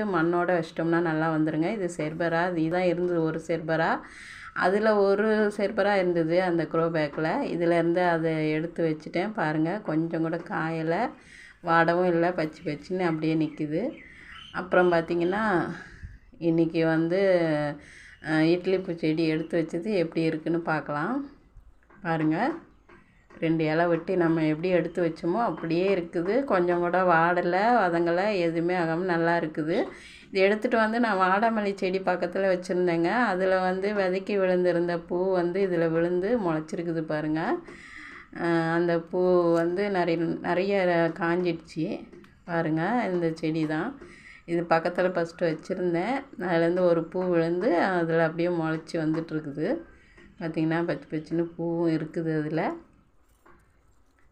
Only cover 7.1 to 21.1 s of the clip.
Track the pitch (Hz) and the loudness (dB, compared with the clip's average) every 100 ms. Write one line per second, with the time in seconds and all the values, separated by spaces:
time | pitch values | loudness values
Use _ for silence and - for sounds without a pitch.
7.1 | 160 160 233 220 170 170 170 165 175 180 | -2 -2 -2 -2 0 2 2 2 2 2
8.1 | 165 160 160 156 156 170 170 165 156 165 | 2 0 0 0 0 -4 -2 -2 -2 -4
9.1 | 170 208 214 156 156 160 208 208 156 165 | -4 -4 -2 -2 0 0 -2 -2 -2 -2
10.1 | 170 160 170 175 175 160 165 160 175 262 | -2 -2 -4 -6 -4 -4 -4 -2 -2 -2
11.1 | - - - - - 170 165 165 175 180 | -8 -20 -20 -20 -12 2 4 4 4 2
12.1 | 165 170 180 156 - 165 143 - 185 175 | 2 2 0 -4 -6 -8 -8 -6 -2 -2
13.1 | 156 156 160 151 - 151 156 262 - - | 0 0 0 0 -2 -4 -2 -4 -8 -18
14.1 | - - - - - 180 185 180 170 165 | -20 -20 -20 -12 -10 0 4 4 4 2
15.1 | 175 170 202 220 175 143 170 - - - | 0 0 0 0 0 0 -6 -14 -18 -18
16.1 | - - - 165 165 165 165 160 160 165 | -18 -20 -4 0 2 2 2 2 2 2
17.1 | 185 196 180 165 147 147 147 - - - | 2 4 4 2 0 -2 -6 -14 -20 -20
18.1 | - 151 156 160 175 185 190 185 165 156 | -14 -2 2 4 2 2 -2 -2 -2 -2
19.1 | 156 160 156 165 170 160 170 214 202 165 | 0 0 0 -2 -2 -2 -4 -2 -2 0
20.1 | 160 160 160 160 170 165 156 143 147 175 | 0 -2 -2 -2 -2 -2 -4 -4 -4 -4